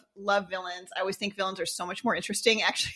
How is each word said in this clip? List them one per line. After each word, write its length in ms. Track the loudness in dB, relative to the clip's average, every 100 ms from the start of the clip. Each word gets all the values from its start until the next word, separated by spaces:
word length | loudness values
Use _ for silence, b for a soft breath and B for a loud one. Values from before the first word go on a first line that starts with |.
| _ -4
love 320 | 2 2 2
villains. 400 | -6 -6 -10 -8 -2
I 40 |
always 160 | -2 -2
think 220 | -2 -2
villains 200 | -2 -2
are 40 | -4
so 200 | -4 -6
much 180 | -2
more 100 | 0
interesting, 480 | 0 -2 2 4 6
actually, 320 | 4 0 -2